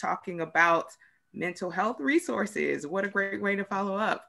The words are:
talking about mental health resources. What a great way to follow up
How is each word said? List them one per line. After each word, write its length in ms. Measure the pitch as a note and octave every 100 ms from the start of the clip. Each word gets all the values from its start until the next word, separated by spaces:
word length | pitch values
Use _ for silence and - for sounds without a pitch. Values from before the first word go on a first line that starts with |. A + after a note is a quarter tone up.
talking 400 | F3+ F3+ - F3
about 460 | D#3+ E3 E3+ E3 - - _ _ _
mental 360 | - E3+ F3 F3+
health 300 | E3+ G#3+ B3+
resources. 840 | C4+ D#4+ - A3+ G#3 - D3 C#3+ C#3+
What 180 | F#3+
a 40 | G3
great 340 | G3+ G3 G3+
way 140 | G3+ G3
to 80 |
follow 300 | F#3+ G3 G3
up 320 | G3 G#3+ -